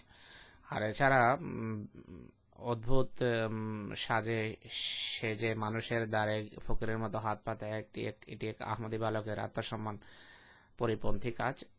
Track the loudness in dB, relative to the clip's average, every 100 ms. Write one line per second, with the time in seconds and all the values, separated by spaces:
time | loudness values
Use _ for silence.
0 | -20 -20 -20 -20 -20 -18 -6 -2 -2 2
1 | 6 8 6 4 -2 -6 -4 -6 -8 -14
2 | -16 -16 -18 -20 _ -10 -4 0 8 8
3 | 8 2 0 2 0 -2 -4 -4 -6 -4
4 | 0 0 0 -2 -2 -6 -10 -6 -4 -4
5 | -4 -2 -2 0 0 0 -2 -2 -2 -2
6 | 0 2 2 0 -4 -4 2 4 4 0
7 | -2 -2 -2 -2 -4 -6 -4 -6 -6 -6
8 | -6 -6 -12 -8 -6 -4 -4 -4 -4 -2
9 | 0 0 -2 -4 -4 -4 -4 -4 -6 -8
10 | -12 -20 -20 -20 -20 -20 _ -2 0 2
11 | 4 4 4 -2 -2 -4 -10